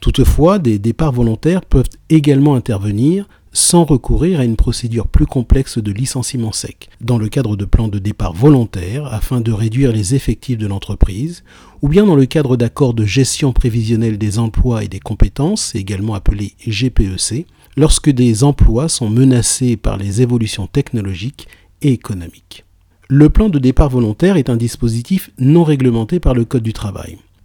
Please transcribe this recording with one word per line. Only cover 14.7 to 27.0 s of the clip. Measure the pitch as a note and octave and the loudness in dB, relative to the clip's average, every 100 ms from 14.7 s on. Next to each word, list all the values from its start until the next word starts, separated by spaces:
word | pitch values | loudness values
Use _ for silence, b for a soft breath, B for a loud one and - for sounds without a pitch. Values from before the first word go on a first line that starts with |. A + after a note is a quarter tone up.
| A2+ | -2
et | G2+ | -6
des | F#2+ | -10
compétences, | - G#2+ - - D3+ G#3+ - | -8 2 2 2 -2 -2 -4
également | A2 G2 G2 G#2+ G#2 | -6 -6 -6 -4 -2
appelés | - G2+ G2+ - - | -2 -2 -4 -8 -8
G | G2+ B2+ | -4 0
P | - G2+ | 0 0
E | F#2 | -2
C, | - A2+ - b b - | -6 -6 -8 b b 0
lorsque | D3+ - D#3 | 2 2 0
des | B2+ B2 G#2+ | 2 2 2
emplois | C#3 D3 - A2+ D#3+ | 2 4 4 4 -2
sont | - A2+ | -2 0
menacés | A2+ C3+ B2 A2 - B2+ A2 | 2 4 4 0 -2 -2 -2
par | - F#2+ | -2 -4
les | G2+ G2 | -4 0
évolutions | B2 A#2+ G#2+ - F#2+ | 0 0 -2 -6 -4
technologiques | - - A#2 G2 F2+ A2 - - b b _ | -4 -4 -4 -6 -8 -10 -12 -20 b b _
et | D3 | -2
économiques. | A#2 - G2 E2 - _ - _ _ _ _ - | -2 -4 -10 -12 -18 _ -20 _ _ _ _ 0
Le | C#3 D3+ | 4 6
plan | - A3 | 6 2
de | D3+ | 2
départ | B2+ B2+ D3+ | 2 2 2
volontaire | B2 A2+ G#2 F3 G3 | 2 -2 0 2 2
est | D#3+ | 0
un | A#2 | -2
dispositif | A#2 - A#2+ A2+ A#2+ F#3+ - - | -2 -2 -2 -2 -2 -4 -4 -2
non | B2+ E3 | 4 4
réglementé | D#3+ C#3+ B2+ A#2 A2 F3 | 4 2 2 0 -2 -2
par | C#3 | 0
le | B2+ | 0
Code | A2+ B2+ | 0 -2
du | A2 | -4
travail. | - G#2+ - | -6 -8 -10